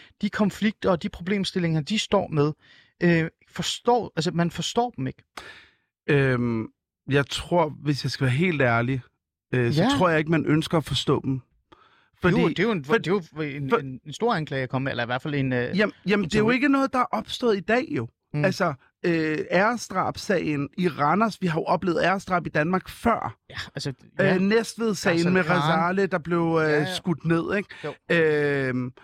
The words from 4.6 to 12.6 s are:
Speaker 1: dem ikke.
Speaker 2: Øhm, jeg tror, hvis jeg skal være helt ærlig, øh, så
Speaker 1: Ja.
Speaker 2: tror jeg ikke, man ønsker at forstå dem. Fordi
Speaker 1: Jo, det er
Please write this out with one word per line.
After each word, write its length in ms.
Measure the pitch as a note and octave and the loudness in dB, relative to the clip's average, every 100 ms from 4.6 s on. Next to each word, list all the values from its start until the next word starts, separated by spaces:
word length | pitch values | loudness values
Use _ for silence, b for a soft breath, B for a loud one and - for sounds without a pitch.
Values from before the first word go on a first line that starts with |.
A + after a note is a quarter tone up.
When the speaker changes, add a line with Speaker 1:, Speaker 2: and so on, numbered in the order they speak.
| - - A#3+ | -4 -2 -2
Speaker 1:
dem 180 | - C3 | -4 -8
ikke. 160 | - _ - B B B B B _ - | -10 _ -20 B B B B B _ 0
Speaker 2:
Øhm, 580 | C#3+ C3+ B2 A#2+ A2+ - - _ _ - | 2 2 2 0 -2 -4 -10 _ _ -2
jeg 180 | C#3 C#3 | 0 0
tror, 400 | - - F3 D#3 | -4 -2 0 0
hvis 340 | - D3 C#3 | -2 -4 -2
jeg 80 | C3+ | -4
skal 140 | - C3 | -2 0
være 100 | B2+ | 2
helt 260 | F#3 D3 | 0 2
ærlig, 400 | B2+ A#2 A#2+ C3 - _ _ _ _ | 2 2 0 -2 -6 _ _ _ _
øh, 200 | B2+ A#2+ | 0 2
så 100 | D3 | 2
Speaker 1:
Ja. 60 | A3 | 2
Speaker 2:
tror 200 | C#4 F3 | 4 2
jeg 100 | D#3 | 2
ikke, 120 | D#3 | 2
man 140 | E3 - | 0 2
ønsker 320 | D#3 D3+ E3 | 2 2 -2
at 60 | |
forstå 380 | - C#3 - C#3 C3 | -2 -4 0 0 0
dem. 160 | C3 - _ _ b b b b _ | -4 -6 _ _ b b b b _
Fordi 200 | F3+ E3 | 2 4
Speaker 1:
Jo, 60 | E3+ | 2
det 100 | |
er 40 | D3 | 2